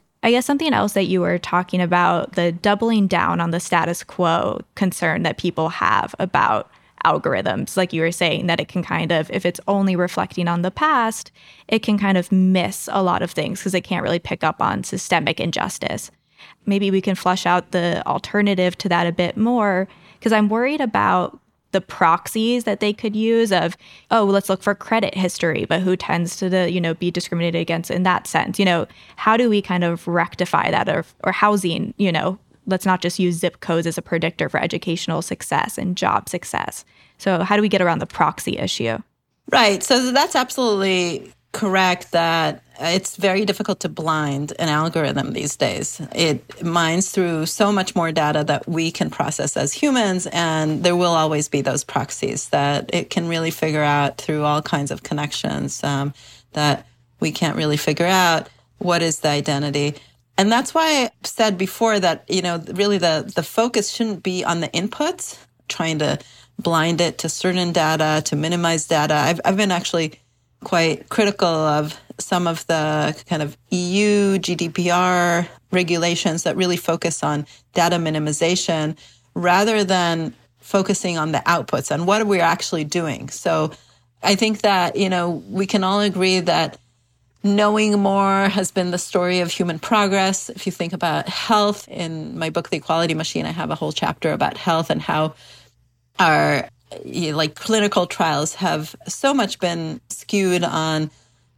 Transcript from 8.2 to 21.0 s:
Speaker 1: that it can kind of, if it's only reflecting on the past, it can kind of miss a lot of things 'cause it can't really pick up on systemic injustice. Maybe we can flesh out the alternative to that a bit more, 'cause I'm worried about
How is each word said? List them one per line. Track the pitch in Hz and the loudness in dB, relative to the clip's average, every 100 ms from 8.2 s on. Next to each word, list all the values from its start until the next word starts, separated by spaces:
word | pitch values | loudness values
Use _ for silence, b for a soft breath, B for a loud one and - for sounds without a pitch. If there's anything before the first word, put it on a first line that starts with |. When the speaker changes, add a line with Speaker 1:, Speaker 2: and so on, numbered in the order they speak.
| 170 151 175 | -2 0 -2
Speaker 1:
that | 165 | -2
it | 156 | -2
can | 185 | -6
kind | 165 170 160 | -4 -2 0
of, | 165 156 | 0 0
if | 190 180 | -2 -2
it's | - - | -2 0
only | 202 196 | 2 2
reflecting | 180 175 - 185 - 170 | 2 0 -2 -4 -2 -2
on | 175 | 0
the | 180 | -2
past, | - 302 277 226 - - - B B B | 0 2 2 2 -2 -10 -20 B B B
it | 220 | 0
can | 220 202 | 2 2
kind | 196 185 | 4 2
of | 175 | 4
miss | 190 185 185 185 190 - | 4 4 4 0 -4 -4
a | - | 0
lot | 185 170 | 2 0
of | 175 | -2
things | - 156 - | -4 -4 -4
'cause | 190 | -2
it | 180 | -2
can't | - 175 | -2 -2
really | - 170 | 0 -2
pick | - 156 | -4 -4
up | 156 - | -2 0
on | - - | -2 -2
systemic | - 185 - 175 147 - | -4 -8 0 0 0 -2
injustice. | 170 - - - - - - _ _ B B B - | -2 -2 -4 -4 -6 -6 -10 _ _ B B B -2
Maybe | 196 196 | 0 2
we | 190 | 0
can | 190 | 0
flesh | 185 185 185 175 | -2 0 0 2
out | 180 - | 0 0
the | 185 170 165 | -2 0 -2
alternative | - 143 - 208 202 185 180 175 | -2 -4 -2 0 2 2 0 0
to | 190 | 0
that | 175 175 | 2 2
a | |
bit | 170 175 - | 0 -2 0
more, | 220 247 208 185 190 B B B | 0 2 2 0 -2 B B B
'cause | 226 | 2
I'm | 214 208 | 4 4
worried | 220 254 302 | 2 0 0
about | 254 202 | 0 2